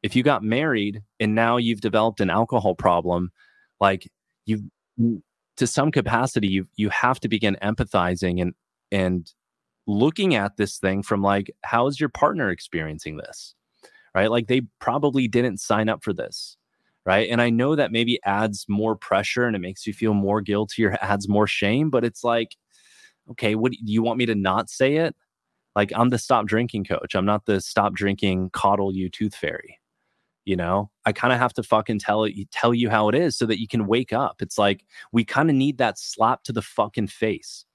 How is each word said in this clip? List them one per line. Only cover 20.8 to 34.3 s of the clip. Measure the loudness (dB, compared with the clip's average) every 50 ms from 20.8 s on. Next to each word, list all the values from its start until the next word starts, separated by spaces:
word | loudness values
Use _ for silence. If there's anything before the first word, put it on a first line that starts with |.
| 0
or | 0 0 -2
<laughs> |
adds | -2 -2 -2 -2 0 0
more | 2 2 2 2
shame, | 0 -2 0 0 2 2 0 2
but | 2 2 0
it's | 0 -4 -2 -2
like, | 0 0 0 -2 -4 -8 _ _ _ _ _ _ _ _ _ -20 -20 _ _ _ -20
"Okay, | -12 -4 -2 0 0
what, | 2 0 -2
do | -2 -4 -6
you | -2 0 0 0
want | 0 0 0
me | 0
to | 0 0
not | 0 0 0 0 0 -2 -4
say | -2 0 0 2 2 2
it?" | 0 -2 -4 _ _ _ _ _ _ _ _ _ _ _ _
Like, | 0 0 0 2
I'm | 2 2 2
the | 2 -2
stop | 0 0 0 0 2
drinking | 0 0 0 0 0 -4 -6 -4
coach. | -4 -4 -6 -6 -2 -2
I'm | 0 0
not | 2 0 0 0
the | 0 0 0
stop | 0 0 0 0 2 2 0
drinking, | 0 -2 -2 -2 0 0 0 0 0 -2 -4
coddle | -6 0 2 2 2 2 0 -2 -2
you | -4 -6 -6
tooth | -6 -4 -4 -4 -4
fairy. | -4 -6 -6 -6 -8 -12 -16 -20 _ _ _ _ _ _ _ _ _ _ _ _ _ _
You | -4 -4 -2
know, | 0 0 0 0 -2 -4 _ _ _
I | -2 -2
kinda | 0 2 2 2 2
have | 2 0 0
to | -4 -2
fucking | 2 2 2 2 0 -4 -4
tell | 0 -2 0 0 0
it, | -2 -4 -6 -12 -10
tell | -6 0 2 2 2
you | 2 0 2
how | 2 2 2 2
it | 2
is | 2 0 0 -2
so | -2 -2
that | -2 -2 -2
you | -4 -4
can | -2 -2 0 2
wake | 0 0 0 -2 -2
up. | -2 -2 -4